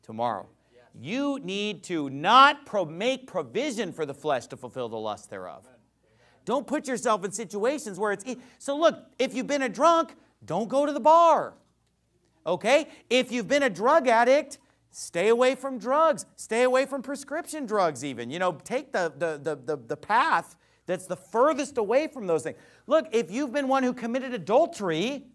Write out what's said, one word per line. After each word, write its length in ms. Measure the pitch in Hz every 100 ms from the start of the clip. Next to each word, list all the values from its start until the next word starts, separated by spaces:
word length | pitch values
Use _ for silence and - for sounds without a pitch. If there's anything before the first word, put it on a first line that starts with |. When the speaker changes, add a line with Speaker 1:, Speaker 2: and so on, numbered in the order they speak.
Speaker 1:
tomorrow. 440 | - 110 120 101 95 _ _
Speaker 2:
Yes. 100 | _ _ -
Speaker 1:
You 380 | 120 247 285 277
need 400 | 175 196 208 208 -
to 240 | 170 139
not 560 | 135 165 240 277 285 -
pro-, 200 | 214 160
make 420 | 165 233 262 -
provision 640 | 185 139 139 294 214 196
for 140 | 160 151
the 80 |
flesh 340 | 135 156 135 -
to 100 | 120
fulfill 300 | 123 131 120
the 100 | 110
lust 320 | 107 104 -
thereof. 360 | 101 90 71 -
Speaker 2:
Amen. 120 | _ _ _ _ _ _ _ -
Speaker 1:
Don't 200 | 254 233
put 220 | 294 -
yourself 380 | 240 - 214 190
in 60 |
situations 680 | - 208 208 226 294 220 180
where 140 | 208
it's 120 | 196 226
e-, 120 | 247 - _
so 180 | - 285
look, 180 | 330 - - _
if 140 | 254
you've 140 | 247 214
been 160 | 285
a 60 | 262
drunk, 460 | 185 311 330 330 - _ _ 107
don't 240 | 165 214
go 160 | 262 285
to 80 |
the 80 | 285
bar. 540 | 294 330 339 269 127 - _ _ _ _ _ _ _ _ -
Okay? 420 | 180 208 285 311 - _
If 240 | 247 -
you've 160 | 240 180
been 140 | 285
a 60 | 269
drug 380 | 170 233 330 254
addict, 520 | 226 240 277 302 - _ _ _
stay 380 | - - 170 202
away 260 | 233 254
from 240 | 262 269 254
drugs. 480 | 208 277 320 254 - -
Stay 260 | - 220
away 240 | 254 254 269
from 160 | 277
prescription 640 | 247 285 - 302 330 311 247
drugs 360 | 208 175 135
even. 280 | 139 120 120
You 80 | 156
know, 140 | 185 156
take 280 | - 240 -
the, 220 | 214 170 143
the, 220 | 170 151
the, 180 | 147 147
the, 220 | 127 151
the 200 | 117 147
path 580 | - 214 311 185 - - _ _ -
that's 180 | 180 -
the 120 | 180
furthest 600 | - 220 277 285 277 -
away 300 | 208 247 311
from 180 | 269 190
those 160 | 160
things. 160 | 156 - - _ -
Look, 200 | 311 320
if 180 | 233 156
you've 220 | 214 294
been 160 | 262 269
one 160 | 269
who 100 | 254
committed 400 | 247 233 254 262
adultery 920 | 240 156 233 330 339 196 160 214 277 -